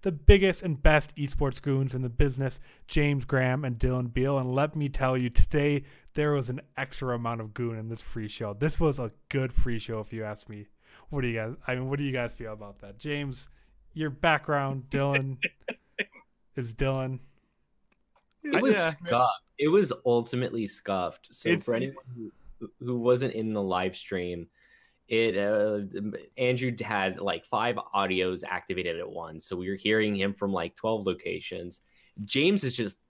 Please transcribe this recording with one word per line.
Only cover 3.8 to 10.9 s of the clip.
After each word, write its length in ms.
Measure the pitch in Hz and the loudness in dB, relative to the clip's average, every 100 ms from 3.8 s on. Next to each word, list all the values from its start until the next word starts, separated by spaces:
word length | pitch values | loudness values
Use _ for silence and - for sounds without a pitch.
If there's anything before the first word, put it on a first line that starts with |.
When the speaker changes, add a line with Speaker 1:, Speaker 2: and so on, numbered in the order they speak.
| - 127 123 | 0 0 -2
Speaker 1:
Beal. 240 | 120 131 139 | 0 0 0
And 160 | 127 | 0
let 200 | 131 151 | 0 0
me 140 | 156 143 | -2 -4
tell 260 | 139 131 131 | 0 0 0
you, 100 | 123 | 4
today 540 | - - 151 147 143 139 - - | 8 8 8 2 0 -4 -20 -10
there 180 | - 151 | -2 0
was 160 | 143 120 | 0 -2
an 140 | 127 - - | -8 -10 -10
extra 360 | 131 - 131 | -10 -6 -4
amount 280 | 120 117 117 | -4 -4 -6
of 100 | 110 | -8
goon 260 | 104 120 113 | -6 -6 -6
in 120 | 110 | -8
this 100 | 113 | -10
free 280 | - 120 107 | -8 -8 -8
show. 260 | - 107 | -8 -8
This 260 | 101 151 - | -2 -2 2
was 180 | 160 127 | 2 2
a 140 | 117 - _ | -6 -8 _
good 240 | 139 131 | -4 2
free 260 | - - 113 | 4 4 4
show, 220 | - 113 | -4 -8
if 100 | 104 | -8
you 140 | 113 | -8
ask 240 | 107 104 - | -8 -10 -14
me. 200 | 104 104 _ _ | -18 -18 _ _